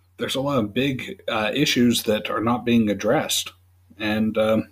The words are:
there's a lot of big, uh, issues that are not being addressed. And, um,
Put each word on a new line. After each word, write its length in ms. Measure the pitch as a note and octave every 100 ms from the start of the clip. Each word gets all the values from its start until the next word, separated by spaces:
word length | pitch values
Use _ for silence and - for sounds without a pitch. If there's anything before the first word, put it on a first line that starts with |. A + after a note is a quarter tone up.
| _ -
there's 180 | A2+ C3+
a 60 |
lot 180 | C#3 C3+
of 120 | G#2
big, 520 | A#2 C#3 B2 - - -
uh, 220 | A2+ G#2+
issues 520 | C3 D3+ C3 A#2+ A2
that 260 | A2 G#2+ -
are 140 | A2+
not 220 | A2 A#2+ A#2+
being 260 | A#2 G#2+
addressed. 600 | G2 G#2+ D3 G2+ - - - _ _ _ -
And, 400 | G#2+ G#2+ G#2+ G#2+
um, 300 | A2 A2 -